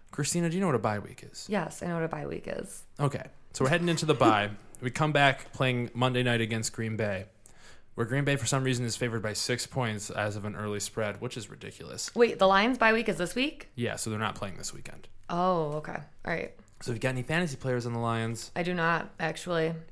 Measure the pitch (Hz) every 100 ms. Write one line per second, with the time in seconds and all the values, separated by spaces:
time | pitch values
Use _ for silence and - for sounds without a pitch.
0 | - - 143 175 170 180 190 123 110 104
1 | - - - - - 202 156 - 185 170
2 | 160 151 143 - - - - - - -
3 | 143 - - - - - 131 170 175 160
4 | 151 127 123 107 104 104 - - 123 -
5 | 156 143 139 131 - - 131 123 120 120
6 | 127 123 123 117 110 113 110 - 113 110
7 | 107 95 101 - - - - - - -
8 | 117 135 143 139 - 135 131 123 120 -
9 | 123 113 107 104 - 123 - 131 117 104
10 | - - 104 104 104 101 107 104 - -
11 | 107 101 123 - 104 - 104 - - -
12 | - 226 240 - 190 196 220 254 226 220
13 | 220 165 175 240 277 - - - 117 107
14 | 113 107 107 - 98 87 - - - -
15 | - - - 175 185 175 151 151 151 -
16 | 147 - - 165 - - - - - 113
17 | 131 127 120 160 175 131 131 123 120 117
18 | 117 113 113 113 - - 175 180 165 165
19 | - - 160 160 180 170 160 165 -